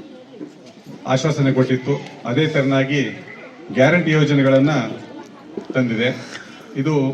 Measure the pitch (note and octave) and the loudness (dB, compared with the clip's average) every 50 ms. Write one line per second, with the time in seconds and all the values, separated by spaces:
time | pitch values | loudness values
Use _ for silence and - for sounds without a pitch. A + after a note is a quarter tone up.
0 | - - - - - - - - - - - - - - - - - - - - | -16 -18 -20 -20 -20 -20 -18 -18 -16 -18 -18 -20 -20 -20 -20 -20 -20 -20 -20 -12
1 | - - C3 C#3 - D#3 C#3+ - C#3 C3+ B2+ B2+ B2+ - B2+ B2+ - C#3 C#3+ - | -2 -2 0 0 2 0 0 2 2 2 4 2 2 2 0 0 0 -2 -2 -2
2 | - - - - - A#2 B2 D#3 D#3 D3+ D#3 D3 C3 C3+ C3+ C3+ C3+ B2+ D3 C#3+ | -4 -10 -14 -10 -8 -2 0 0 0 2 2 0 0 2 2 2 2 2 0 0
3 | B2 G#2+ G2 F#2+ - - - - - - - - - - G2 A#2 D3+ D#3+ E3+ F3+ | -2 -2 -6 -10 -14 -16 -18 -18 -18 -18 -18 -18 -14 -4 2 4 4 6 4 4
4 | D#3 D#3 D#3 D#3 D3 C3+ D3 C#3 C3 C3+ C3+ C3+ C#3 D#3 D3+ C3+ A2+ A2 - - | 2 2 4 4 4 4 4 4 4 6 6 6 4 4 2 0 -2 -4 -8 -12
5 | - - - - - - - - - - - - - - - C3 B2+ A#2+ A2+ A2 | -14 -16 -16 -18 -18 -18 -20 -20 -20 -14 -12 -12 -10 -4 -2 -2 0 0 0 0
6 | - - - - - - - - - - - - - - - C#3+ C3+ D#3 D#3 C#3+ | 0 -2 -2 -4 -10 -14 -16 -16 -18 -18 -20 -20 -20 -10 -6 -4 -2 0 0 2
7 | C3+ C3+ | 0 0